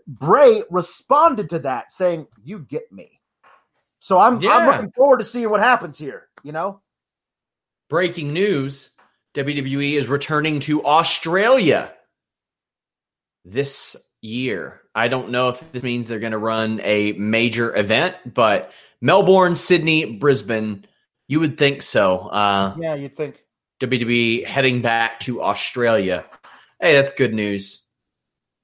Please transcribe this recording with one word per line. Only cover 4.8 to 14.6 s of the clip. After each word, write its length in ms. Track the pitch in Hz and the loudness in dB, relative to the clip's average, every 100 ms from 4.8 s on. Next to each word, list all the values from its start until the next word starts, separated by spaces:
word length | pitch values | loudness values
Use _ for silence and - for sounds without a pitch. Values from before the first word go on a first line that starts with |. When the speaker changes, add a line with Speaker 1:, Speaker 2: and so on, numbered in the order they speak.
| 202 | 0
Speaker 1:
forward 260 | - 277 247 | 2 4 4
to 60 | |
seeing 240 | 208 247 220 | 0 -4 -2
what 120 | 208 | 2
happens 360 | 233 240 165 143 | 2 2 -2 -12
here, 320 | 147 98 _ _ | -14 -14 _ _
you 100 | 143 | -12
know? 300 | 156 196 196 _ _ _ _ _ _ _ _ _ _ - | -8 -8 -10 _ _ _ _ _ _ _ _ _ _ -4
Speaker 2:
Breaking 460 | 160 180 170 143 | -2 -2 -4 -6
news, 560 | 160 208 151 135 139 - _ _ _ _ | -2 0 0 -4 -10 -18 _ _ _ _
W 220 | 147 139 143 | -6 -4 -4
W 240 | 135 139 | -4 -4
E 160 | 143 147 | -2 -2
is 120 | 117 | -2
returning 520 | 139 - 151 156 147 | -2 -2 -2 -2 -2
to 240 | 151 151 | -2 -2
Australia 1080 | 139 156 160 - 160 185 220 262 165 98 - - _ _ _ _ _ _ _ _ _ _ _ _ _ _ | 2 2 2 -2 -2 0 2 4 4 0 -2 -14 _ _ _ _ _ _ _ _ _ _ _ _ _ _
this 520 | 90 113 139 - - - _ _ | -10 -6 -6 -6 -10 -14 _ _
year. 640 | 110 120 127 95 | -10 -6 -6 -6